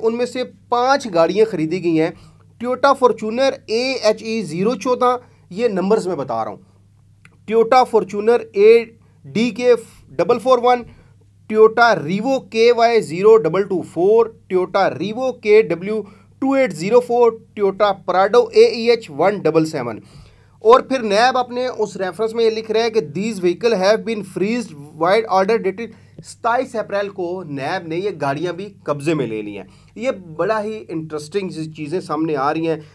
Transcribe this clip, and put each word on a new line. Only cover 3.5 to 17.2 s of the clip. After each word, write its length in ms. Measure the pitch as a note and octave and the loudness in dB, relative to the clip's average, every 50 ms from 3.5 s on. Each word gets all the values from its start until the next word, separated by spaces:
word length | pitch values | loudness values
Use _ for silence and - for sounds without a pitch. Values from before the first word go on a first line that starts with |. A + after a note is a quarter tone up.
| C4 - - - | -2 -4 -8 -4
एएचई 680 | G#3+ A#3 B3+ C4+ C4 G3+ G#3+ G#3+ G#3+ G#3+ A3 A3+ A3 A3+ F#3+ | -4 -2 -2 -2 -4 0 0 0 0 0 -4 -6 -6 -4 -6
ज़ीरो 300 | D3+ D#3 F3+ G3 A#3 B3+ | -6 -4 -2 -2 -2 -2
चौदह, 420 | - - C4 B3 G#3+ B3 B3 B3 B3 - _ _ _ _ - | -2 -2 -4 -2 0 0 0 0 -2 -6 _ _ _ _ -14
ये 180 | F3 G3+ B3 A3+ | -8 -4 -2 -2
नंबर्स 360 | G3 F3+ F#3 G3 A3 G#3+ F3 | -2 -2 0 0 0 0 0
मैं 100 | F3+ F3 | -4 -6
बता 260 | C#3 C3+ - A2+ A2+ | -6 -6 -6 -4 -6
रहा 100 | G#2+ G#2 | -6 -6
हूँ, 80 | F#2+ - _ _ _ _ _ _ _ _ _ _ _ _ _ - _ _ - - | -10 -16 _ _ _ _ _ _ _ _ _ _ _ _ _ -20 _ _ -8 0
Toyota 360 | A3 A3+ A3+ A3+ C4 B3+ B3 B3 | 2 2 4 6 4 4 4 4
Fortuner 500 | A#3+ G#3+ F#3+ - G#3 G3+ G#3+ A3+ A#3+ A3+ A3+ - - | 2 0 0 0 -6 -2 0 0 0 0 -2 -4 0
एडीके 1160 | G3 G#3 A3 A#3 A#3 A3+ A3+ - _ _ _ _ _ - C#3 C#3 G3+ A#3+ B3 F#3+ A#3+ B3 B3 A#3+ A#3 - - - - - - C3+ D#3 | 4 6 6 6 6 4 -2 -14 _ _ _ _ _ -16 -6 -4 -2 -2 -2 -2 0 2 2 2 2 0 -12 -20 -20 -20 -12 -4 -4
डबल 200 | F3 F3+ B3 A#3+ | 0 0 0 0
फ़ोर 220 | F#3+ C4 B3+ A#3+ | 2 2 2 4
वन, 240 | A#3 B3 B3 B3 A3+ - - - - _ _ _ _ _ _ _ _ - | 4 2 2 2 -2 -12 -20 -20 -20 _ _ _ _ _ _ _ _ -2
Toyota 420 | G#3+ G#3+ A3 A3 A3 A#3+ A#3 A#3 G#3 D#3 | 4 6 6 6 6 4 4 4 4 2
Revo 400 | C#3 D#3 F#3+ G3+ A3 C4+ C4+ B3+ - - | -2 -4 -4 -4 -2 -2 -2 -4 -4 -4
केवाई 480 | - A3 A3+ A#3+ A#3+ A3+ A#3 A#3 A#3 A3 | 0 4 4 4 4 4 4 4 4 2
ज़ीरो 340 | D#3 C3+ D#3+ F3+ G3 G#3+ A3+ A3 | 0 0 -4 2 6 6 6 6
डबल 260 | - D#3+ E3 G3 G3+ | 4 -2 -2 -2 -2
टू 180 | G3 F#3+ E3 C3 | -2 -4 -6 -6
फ़ोर, 500 | - - E3 F3+ G3+ A3 A#3 A3+ A3+ - _ _ - | -6 -4 0 2 4 4 4 4 2 -2 _ _ -4
Toyota 380 | F#3 F3+ F#3 F3+ F#3+ G3 F#3 D3 | -2 -2 -2 0 0 0 2 0
Revo 400 | - B2+ E3+ G#3 A3 B3+ C4 C4 B3 B3 | 0 -4 -8 -8 -6 -4 -6 -6 -6 -4
केडब्ल्यू 600 | - G#3+ G#3 A3 G#3 E3 E3+ E3 F#3 G#3 G#3+ G#3+ G3 - - - _ _ _ - | 2 4 6 6 6 4 -2 -6 -4 -6 -6 -6 -8 -10 -18 -20 _ _ _ -4
टू 120 | C4+ C4 C4+ | -2 0 2
एट 160 | C4+ C4 G3+ D#3+ | 2 0 0 -2
ज़ीरो 260 | D3+ E3+ G3+ A#3+ B3 | -4 -2 4 4 4
फ़ोर, 400 | B3 - A#3+ A#3+ | 4 2 2 4